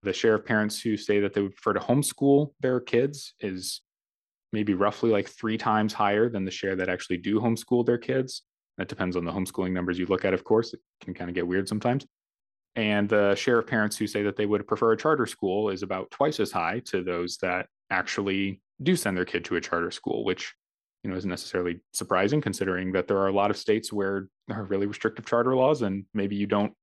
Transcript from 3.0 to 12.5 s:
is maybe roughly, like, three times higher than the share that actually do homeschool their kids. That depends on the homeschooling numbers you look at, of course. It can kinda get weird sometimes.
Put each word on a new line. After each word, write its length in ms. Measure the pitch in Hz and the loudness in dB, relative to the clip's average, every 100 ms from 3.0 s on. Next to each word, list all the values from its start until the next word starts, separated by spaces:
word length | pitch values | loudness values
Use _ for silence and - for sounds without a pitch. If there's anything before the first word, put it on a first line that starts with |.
| 139 147 - _ | 2 -4 -16 _
is 420 | 104 92 92 - _ _ _ _ _ _ _ | -8 -8 -8 -12 _ _ _ _ _ _ _
maybe 220 | 107 104 | -4 0
roughly, 360 | 92 101 - 117 | 2 2 2 2
like, 200 | 104 98 | 2 0
three 280 | - 113 110 | -6 -4 -2
times 360 | 113 107 107 | 0 2 2
higher 360 | - 104 104 120 | 2 2 4 2
than 160 | 110 95 | 0 -4
the 60 | |
share 240 | - 98 92 | -4 -4 -2
that 140 | 92 | -2
actually 280 | 92 - 90 | -4 -4 -4
do 220 | 90 107 | 0 0
homeschool 460 | 117 113 - 123 120 | 0 -2 0 2 2
their 120 | 120 | 0
kids. 460 | - 131 131 - _ _ _ - | 0 -2 -2 -8 _ _ _ -10
That 120 | 92 | -8
depends 260 | - 92 90 | -4 -2 -2
on 80 | |
the 80 | 85 | -2
homeschooling 400 | 92 92 - 92 | -4 -4 -4 -2
numbers 280 | 90 90 87 | -2 -2 -2
you 60 | 90 | 0
look 180 | 92 98 | 0 2
at, 80 | |
of 100 | 90 | 0
course. 300 | - 107 113 | 2 2 2
It 80 | - _ _ | -10 _ _
can 140 | - | -14
kinda 180 | 90 87 | -10 -6
get 160 | 87 87 | -4 0
weird 220 | 90 95 | -2 -2
sometimes. 360 | 107 120 131 - _ _ _ _ | -2 0 -2 -4 _ _ _ _